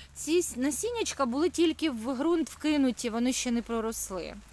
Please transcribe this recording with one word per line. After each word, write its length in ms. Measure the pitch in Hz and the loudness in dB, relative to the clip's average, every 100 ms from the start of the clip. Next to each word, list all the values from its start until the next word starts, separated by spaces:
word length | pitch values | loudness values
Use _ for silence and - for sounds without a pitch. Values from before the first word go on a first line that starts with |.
| - | -16
ці 240 | - - 339 | -8 0 2
с-, 220 | 339 240 | 2 0
насіннячка 680 | 269 - 440 480 392 - 254 | 0 0 -2 -2 -2 -2 0
були 240 | 262 339 | 2 2
тільки 400 | - 330 - 311 | 4 2 2 0
в 240 | 233 226 | -2 -2
ґрунт 360 | 254 311 339 269 | 0 2 2 0
вкинуті, 600 | - 302 302 269 - 240 | -2 0 4 4 2 -2
вони 220 | 226 247 | 0 0
ще 180 | 247 254 | 0 0
не 120 | 233 | -2
проросли. 720 | 226 233 220 226 - 190 151 208 - | -2 -2 -2 -4 -6 -6 -8 -12 -16